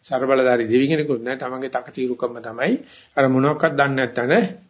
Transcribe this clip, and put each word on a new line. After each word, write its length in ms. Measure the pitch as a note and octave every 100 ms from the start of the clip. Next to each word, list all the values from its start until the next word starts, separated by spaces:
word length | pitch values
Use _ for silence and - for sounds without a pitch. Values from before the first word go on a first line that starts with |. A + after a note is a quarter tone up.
| -
සරබලධාරී 640 | C3 C3 C3+ B2+ B2 A2+
දෙවි 160 | B2 C#3
කෙනෙකුත් 340 | D#3+ D3 B2+
නැහැ. 180 | A#2 C3
තමන්ගේ 320 | B2+ C3 C3
තකතිරුකම 680 | B2+ B2 - B2+ B2 B2 A#2+
තමයි 340 | A#2 A2+ C#3+ C4+ - - -
අර 120 | - C3+
මොනවක්වත් 460 | C3 C#3 D3+ D#3+
දන්නේ 220 | C#3+ C#3 C3+
නැත්නම් 680 | B2+ - A#2+ F#3 F#3+ - _